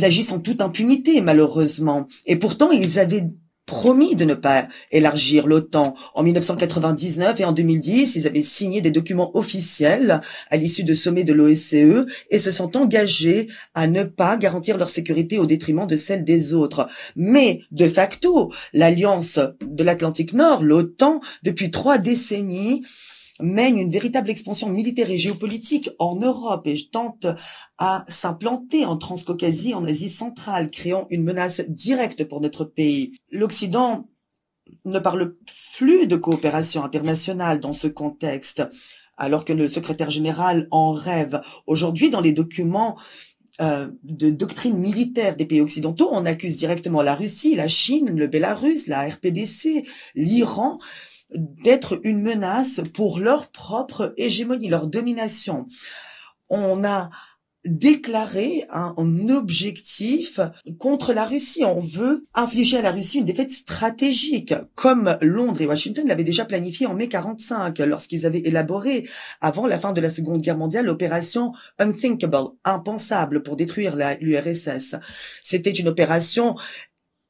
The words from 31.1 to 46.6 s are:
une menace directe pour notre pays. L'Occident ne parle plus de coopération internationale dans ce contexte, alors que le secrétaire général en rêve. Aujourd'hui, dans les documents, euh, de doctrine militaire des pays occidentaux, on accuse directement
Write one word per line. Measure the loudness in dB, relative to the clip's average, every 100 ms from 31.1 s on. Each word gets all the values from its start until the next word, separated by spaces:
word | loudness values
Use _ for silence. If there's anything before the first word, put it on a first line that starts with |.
une | -2
menace | -2 -2 0 -2 -2
directe | -4 -2 0 -2 -4 -8
pour | -6
notre | -6 -6
pays. | -8 -2 0 0 -4 -10 -12
L'Occident | -4 0 0 0 0 0 -2 -10 _ _ _ _ _ _ _
ne | -6 -2
parle | -2 -2 -4 -6 -20 -18 -16 0
plus | 4 6 4
de |
coopération | 0 0 0 0 0 0 0
internationale | -2 -4 -2 0 0 -2 -2 -2
dans | -2
ce | -4 -4
contexte, | -4 -8 -6 -6 -2 -2 -2 -4 -8 -12 -14 _ -8
alors | -2 -2
que | 0
le | -2 0
secrétaire | -2 -6 -6 -4
général | -2 -2 0 0 0 0
en | 2 2
rêve. | 0 -2 -2 -2 -6 -8 -14 -2
Aujourd'hui, | 0 0 2 2
dans | 4
les | 2
documents, | 2 -2 -2 -2 0 -2 -4 -16 -18 -20 -20 _ -4
euh, | -2 -2 -6 -12
de | -14 -2 0
doctrine | 0 -4 -4 -2 0
militaire | -2 -2 -2 -2 -2
des | -2 0
pays | 2
occidentaux, | 2 0 -2 0 2
on | 2
accuse | -2 -4 -4
directement | -2